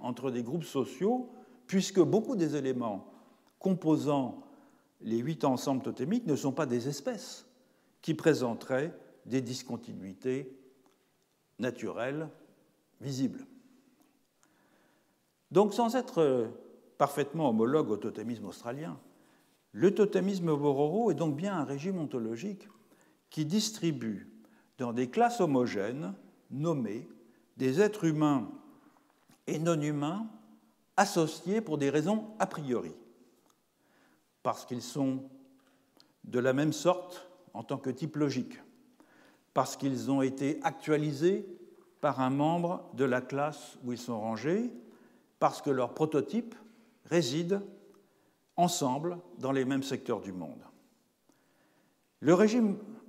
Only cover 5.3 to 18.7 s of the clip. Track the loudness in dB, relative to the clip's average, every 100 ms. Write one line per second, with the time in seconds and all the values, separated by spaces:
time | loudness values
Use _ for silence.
5.3 | 0 0 2 0 -2 -4 -4 -2 0 0
6.3 | 0 0 -2 0 -2 -2 -4 -6 -6 -10
7.3 | -16 -20 _ _ _ _ _ -4 2 4
8.3 | 4 2 -2 -2 -2 -2 -8 -18 -20 -4
9.3 | -2 -2 -6 -8 -10 -10 -12 -12 -6 -4
10.3 | -4 -6 -14 -20 _ _ _ _ _ _
11.3 | _ _ -6 -4 -4 -6 -4 -4 -4 -8
12.3 | -12 -20 _ _ _ _ _ -8 -2 -2
13.3 | -4 -12 -20 -20 _ _ _ _ _ _
14.3 | _ _ _ _ _ _ _ _ _ _
15.3 | _ _ 4 4 4 0 0 -2 2 4
16.3 | 4 0 -6 -18 -20 -20 0 0 0 -2
17.3 | 0 2 4 4 2 2 -2 -4 -6 -8
18.3 | -8 -10 -10 -10